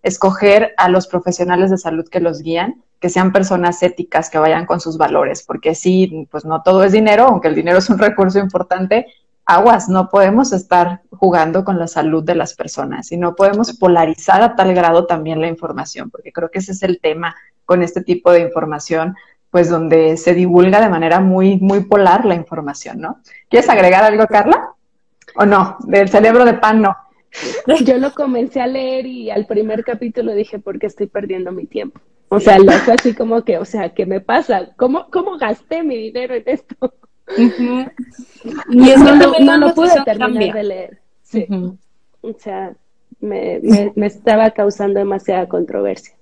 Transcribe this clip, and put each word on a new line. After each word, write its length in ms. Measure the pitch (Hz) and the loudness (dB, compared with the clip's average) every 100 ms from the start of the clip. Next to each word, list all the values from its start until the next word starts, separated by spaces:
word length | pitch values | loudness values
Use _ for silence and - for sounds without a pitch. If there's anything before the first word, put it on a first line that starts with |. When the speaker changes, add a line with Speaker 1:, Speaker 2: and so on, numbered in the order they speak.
Speaker 1:
escoger 680 | - 185 226 190 202 202 214 - | -6 0 -2 2 4 4 2 0
a 120 | 185 | 2
los 180 | 185 185 | 2 0
profesionales 640 | 180 180 175 180 180 190 | -6 -4 -4 -2 0 0
de 60 | 185 | -2
salud 300 | 165 160 165 | -4 -8 -6
que 100 | 185 | -4
los 220 | 170 147 | -4 -6
guían, 420 | 156 165 202 330 _ _ | -6 -6 -6 -10 _ _
que 100 | 175 | -4
sean 220 | 185 190 | 0 0
personas 500 | 190 190 185 175 175 | 0 0 0 -2 -2
éticas, 480 | 180 180 175 156 160 | -4 -4 -6 -4 -4
que 80 | 156 | -2
vayan 300 | 156 160 170 | 0 0 -2
con 120 | 170 | -6
sus 180 | 160 160 | -6 -4
valores, 420 | 151 151 143 143 | -2 0 -2 -6
porque 300 | - - 160 | -10 -6 -6
sí, 540 | 165 185 185 190 160 143 | -2 0 0 0 -4 -12
pues, 160 | 151 156 | -12 -8
no 160 | 160 | -2
todo 220 | 180 190 | 0 2
es 80 | 196 | 4
dinero, 320 | 214 214 214 254 | 2 4 4 4
aunque 220 | 202 160 | 4 0
el 80 | 156 | -2
dinero 240 | 160 185 | 0 0
es 100 | 185 | 2
un 80 | 196 | 0
recurso 400 | 214 214 190 196 | 0 2 0 0
importante, 680 | 196 175 185 185 190 220 - _ _ _ - | -2 -4 -4 -4 -2 -2 -2 _ _ _ 0
aguas, 440 | 175 220 240 - | 4 4 2 2
no 200 | 185 185 | -2 0
podemos 440 | 196 190 220 269 | 2 4 2 0
estar 480 | 190 - 180 175 185 _ | -4 0 0 0 -4 _
jugando 560 | - 190 175 160 175 196 | -2 0 2 0 -2 -2
con 140 | 185 | -4
la 80 | 165 | -4
salud 360 | 160 156 160 | -4 -2 -2
de 120 | 156 170 | -2 -4
las 180 | - | -4
personas 580 | - - - 143 143 - | -10 -12 -10 -10 -10 -10
y 60 | 170 | -6
no 180 | 175 175 | -6 0
podemos 380 | 196 202 226 - | 0 0 -4 0
polarizar 680 | 185 170 160 165 - 190 | 2 2 2 -2 0 2
a 120 | 233 240 | 2 2
tal 180 | 190 180 | 0 2
grado 320 | 170 165 170 | 2 2 0
también 340 | 170 156 160 | -4 -4 -4
la 60 | 165 | -6
información, 640 | 165 165 147 143 - - | -6 -10 -10 -12 -14 -16
porque 200 | - 147 | -18 -14
creo 200 | - 165 | -10 -8
que 80 | 190 | -8
ese 140 | 190 | -10
es 100 | 190 | -6
el 160 | 190 175 | -4 -2
tema 340 | 160 156 170 - _ _ - | -4 -4 -8 -12 _ _ -2
con 160 | 180 | 0
este 200 | 170 180 | 0 -6
tipo 280 | 180 180 175 | -4 0 4
de 100 | 175 | 4
información, 760 | 170 170 156 151 - 160 165 190 _ _ _ | 2 -6 -6 -8 -6 -6 -6 -10 _ _ _
pues, 200 | 180 170 | 0 0
donde 460 | 170 160 160 160 160 | 0 2 2 2 0
se 160 | 175 | 0
divulga 460 | 175 180 175 185 208 | 0 4 4 6 4
de 80 | 220 | 2
manera 300 | 170 165 175 | 0 0 2
muy, 380 | 190 185 190 190 | 2 2 2 2
muy 220 | 190 202 | 0 0
polar 420 | 196 208 185 190 233 | 2 4 4 4 2
la 100 | 170 | -2
información, 680 | 156 165 147 143 - - | -6 -12 -12 -12 -16 -14
¿no? 160 | 165 - _ - _ | -14 -14 _ -20 _
¿Quieres 200 | 233 240 | 2 4
agregar 340 | 208 185 185 | 4 4 6
algo, 220 | 214 208 220 | 4 2 2
Carla? 420 | 214 202 - - _ _ _ _ _ _ - | 2 2 0 -2 _ _ _ _ _ _ 0
¿O 100 | 202 | 2
no? 300 | 202 190 - | 4 0 -6
Del 260 | - 202 196 | -2 0 4
cerebro 360 | 202 220 233 240 | 4 4 6 4
de 80 | |
pan, 280 | 233 214 220 | 4 2 2
no. 140 | 202 - _ _ _ - - 466 - 311 247 | 0 -2 _ _ _ -14 -12 -8 0 2 2
Speaker 2:
Yo 120 | 254 | 2
lo 140 | 277 | 0
comencé 480 | 277 277 247 254 277 | -4 -4 -4 -4 -4
a 60 | 247 | -6
leer 380 | 262 262 262 262 | -6 -6 -6 -8
y 240 | 254 220 | -12 -8
al 160 | 202 208 | -8 -4
primer 360 | 214 220 220 | -4 -4 -6
capítulo 500 | 233 233 240 247 226 | -6 -8 -8 -6 -4
dije, 260 | 202 220 202 | -4 -6 -10
"¿Por 200 | 202 196 | -12 -8
qué 80 | 208 | -10
estoy 200 | - 202 | -8 -8
perdiendo 440 | 202 202 185 180 | -8 -8 -8 -8
mi 140 | 185 202 | -12 -12
tiempo?". 340 | - 95 _ _ _ _ | -12 -12 _ _ _ _
O 100 | 202 | 0
sea, 200 | 202 196 | 4 6
lo 120 | 196 | 6
fue 220 | - - | 4 2
así 200 | 240 247 | 0 0
como 300 | 220 226 226 | -4 -4 -4
que, 140 | 226 175 | -2 -6
o 80 | 196 | -6
sea, 280 | 214 175 | -8 -8
"¿Qué 120 | - 185 | -6 -6
me 140 | 190 | -6
pasa? 480 | 196 262 294 196 175 _ | -2 -4 -2 -6 -6 _
¿Cómo, 300 | 254 320 - | -2 -2 -6
cómo 260 | 359 381 349 | -6 -6 -6
gasté 460 | 214 226 _ 330 | -6 -8 _ -8
mi 140 | 320 240 | -6 -8
dinero 360 | 220 240 247 247 | -10 -10 -8 -8
en 80 | - | -6
esto?". 300 | - _ - 254 _ _ _ - 202 | -8 _ -10 -10 _ _ _ -10 0
Speaker 3:
Ujú. 480 | 240 - 240 247 262 - 247 - 247 _ - 302 - | 0 0 -6 -6 -8 -14 -18 -18 -20 _ -16 -14 0
Speaker 2:
Y 180 | 240 254 | 6 8
Speaker 3:
Y 20 | |
es 80 | 269 | 8
que 60 | |
Speaker 2:
no 120 | 285 285 | 8 8
lo, 40 | |
Speaker 3:
también 260 | 277 320 277 | 6 6 4
Speaker 2:
no 60 | |
Speaker 3:
la 40 | 294 294 | 4 2
Speaker 2:
lo 60 | |
pude 140 | 320 349 | 2 2
Speaker 3:
nutrición 180 | 320 262 | 2 2
Speaker 2:
terminar 260 | 214 247 | -4 -2
Speaker 3:
cambia. 200 | 226 196 | -2 -4
Speaker 2:
de 100 | 214 | -4
leer. 360 | 208 185 180 - _ _ | -8 -8 -14 -20 _ _
Sí. 220 | _ 226 190 | _ -8 -6
Speaker 3:
Ujú. 280 | 190 180 185 _ _ _ _ | -8 -8 -14 _ _ _ _
Speaker 2:
O 120 | 226 220 | -16 -16
sea, 360 | 214 190 185 - _ _ _ _ | -14 -12 -14 -16 _ _ _ _
me, 380 | 214 190 - - | -10 -8 -8 -6
me, 300 | - 208 202 208 | -2 0 0 -4
me 120 | 208 | -6
estaba 440 | 202 240 220 220 | -4 0 2 0
causando 480 | 220 202 202 202 196 | 0 -4 -4 -4 -4
demasiada 480 | 202 190 - 185 180 | -4 -6 -4 -4 -4
controversia. 680 | 180 175 98 101 95 - _ | -6 -6 -6 -6 -8 -16 _